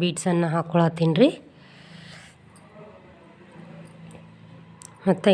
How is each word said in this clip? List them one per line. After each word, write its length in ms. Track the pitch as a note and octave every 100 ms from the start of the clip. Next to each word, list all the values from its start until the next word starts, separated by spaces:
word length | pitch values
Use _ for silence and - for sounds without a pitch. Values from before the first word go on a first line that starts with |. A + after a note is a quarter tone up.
ಬೀಡ್ಸನ್ನು 460 | F3 D#3 F#3 E3+ E3+ E3
ಹಾಕ್ಕೊಳತ್ತೀನಿ 600 | E3 E3+ E3 E3 E3 D#3+
ರೀ. 80 | C#4 - - - - - - - - - - - - - - G#3 G#3+ - - - - - - - - E3 - - - - - - - - - - - - G3
ಮತ್ತು 220 | F3+ G#3